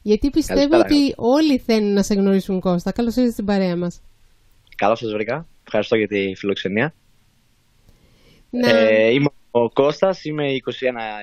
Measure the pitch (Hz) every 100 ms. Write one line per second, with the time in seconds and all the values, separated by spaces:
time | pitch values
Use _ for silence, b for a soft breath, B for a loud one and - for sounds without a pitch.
0 | 214 214 285 320 285 277 285 339 311 294
1 | 277 - 233 285 320 254 - 220 208 202
2 | 196 202 196 190 185 185 185 175 190 190
3 | 233 226 247 220 202 202 185 175 175 -
4 | - _ _ _ _ _ _ - 101 113
5 | 117 107 107 143 165 _ - 107 101 113
6 | 104 101 98 95 101 98 95 104 147 _
7 | _ _ _ _ _ _ _ _ _ b
8 | b b b b _ 247 240 113 110 110
9 | 113 131 143 - _ 120 117 - 139 147
10 | 190 185 156 151 143 131 127 123 127 120
11 | 110 104